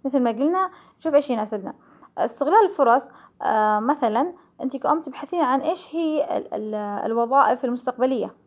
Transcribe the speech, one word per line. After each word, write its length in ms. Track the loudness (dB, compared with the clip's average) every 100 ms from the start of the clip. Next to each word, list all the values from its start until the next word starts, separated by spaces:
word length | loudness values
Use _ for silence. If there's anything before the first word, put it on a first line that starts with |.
مثل 140 | 0 0
ما 120 | 0
قلنا، 380 | 2 0 0 -2 -6 -20 _
نشوف 160 | 2
إيش 140 | 2 2
يناسبنا. 440 | -4 -4 -6 -8 -16 _ -20 -16 -4
استغلال 480 | -4 -2 2 4
الفرص، 440 | 4 4 4 4 2 -20 -20 _
آه، 380 | 0 2 2 2
مثلا 540 | 0 0 0 0 -2 -6 _ -8
أنت 160 | -8 -2
كأم 240 | 0 0
تبحثين 400 | -2 -14 -6 -2
عن 200 | 0 0
إيش 340 | -2 -6 -6
هي 420 | -4 -2 -2 -2 -4
ال-، 160 | -6
ال-، 220 | -8 -6 -6 -6 -6
الوظائف 600 | -2 -2 2 4 4 2
المستقبلية 680 | -2 -4 -6 -2 -2 0 -6 -10